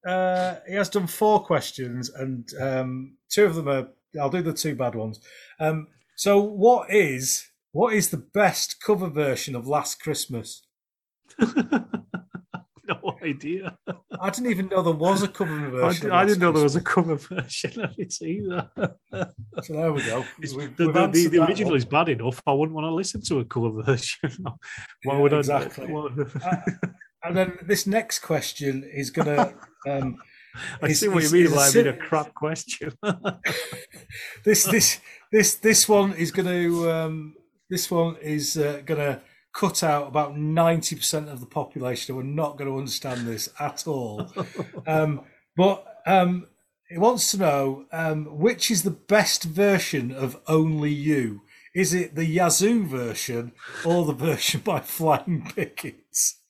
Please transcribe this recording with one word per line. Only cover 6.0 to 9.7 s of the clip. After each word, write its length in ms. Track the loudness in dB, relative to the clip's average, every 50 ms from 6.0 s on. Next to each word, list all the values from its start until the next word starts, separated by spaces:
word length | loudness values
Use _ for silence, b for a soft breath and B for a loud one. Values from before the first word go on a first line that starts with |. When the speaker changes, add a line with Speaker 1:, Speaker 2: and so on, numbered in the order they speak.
| _ _ _
Speaker 1:
so 240 | -4 2 4 4 4
what 540 | 4 2 -2 4 6 6 6 6 2 2 4
is, 520 | 4 4 4 0 -2 -2 -2 -4 -4 -6 _ _ _ _ _ _
what 200 | 0 0 2 2
is 160 | 2 0 0
the 160 | -2 -6 -10 _ _
best 440 | 2 2 2 2 0 -6 -6 -8 _
cover 280 | 0 0 0 0 0 -6
version 440 | -2 -2 0 0 0 -2 -4 -8 -8
of 140 | -8 -4
Last 320 | -2